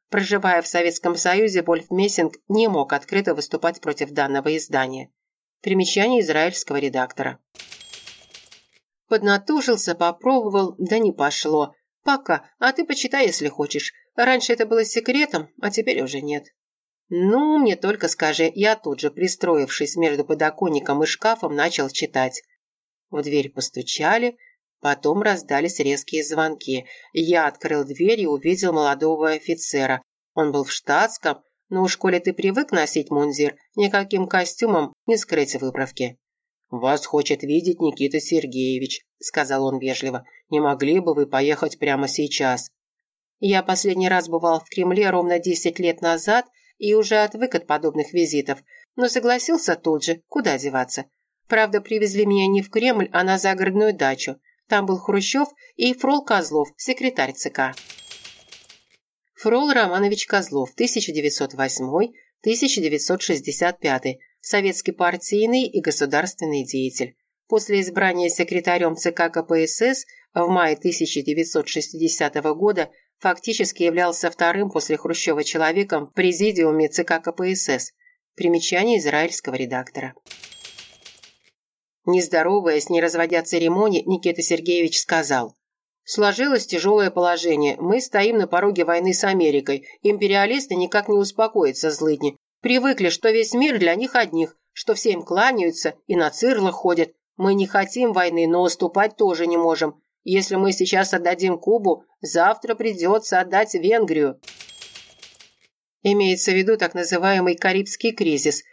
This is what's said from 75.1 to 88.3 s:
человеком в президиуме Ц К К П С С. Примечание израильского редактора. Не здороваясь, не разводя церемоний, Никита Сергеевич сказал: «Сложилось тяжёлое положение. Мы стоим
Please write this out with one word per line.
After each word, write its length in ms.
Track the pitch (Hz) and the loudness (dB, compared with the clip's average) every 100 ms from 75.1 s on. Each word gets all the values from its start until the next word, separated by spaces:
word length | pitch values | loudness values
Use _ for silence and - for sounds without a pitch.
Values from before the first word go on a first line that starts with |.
| 165 - 151 | -4 -2 -2
человеком 640 | 147 165 160 180 202 160 147 | -2 0 0 0 0 -2 -4
в 40 | |
президиуме 760 | - 185 170 214 185 160 156 151 | 0 0 2 0 2 2 2 0
Ц 160 | - | 0
К 160 | 165 165 | -2 -2
К 100 | 170 | -4
П 240 | 165 185 | -4 -2
С 140 | 190 - | -2 -2
С. 240 | 131 - _ _ _ _ | -4 -6 _ _ _ _
Примечание 640 | - 170 170 - 180 226 220 | -4 0 0 0 0 2 2
израильского 560 | 147 147 170 - - | 2 0 -2 -4 -6
редактора. 600 | 131 123 127 127 135 131 - - - - - - - - _ - - - _ _ _ _ _ _ _ - | -6 -6 -6 -8 -12 -14 -14 -20 -20 -20 -20 -20 -20 -20 _ -20 -20 -20 _ _ _ _ _ _ _ 0
Не 140 | 180 | 0
здороваясь, 640 | 170 165 165 202 170 151 - | 2 0 2 2 2 0 2
не 120 | 170 | 0
разводя 420 | 165 165 170 170 | 2 0 0 0
церемоний, 640 | 165 170 165 180 214 180 180 | 0 0 2 2 2 2 0
Никита 340 | 185 175 170 | -2 -2 -2
Сергеевич 600 | - 165 170 175 165 - | -2 -2 0 0 0 -2
сказал: 560 | - 165 139 131 113 - _ _ _ _ | 0 0 0 -2 -2 -10 _ _ _ _
«Сложилось 600 | - - 208 202 285 247 | -8 0 0 2 0 0
тяжёлое 460 | - 175 190 214 190 | -2 -2 2 4 2
положение. 640 | 175 175 170 170 147 147 - | 2 2 2 0 2 0 0
Мы 200 | 175 233 | 0 -2
стоим 380 | 247 208 208 | 0 0 2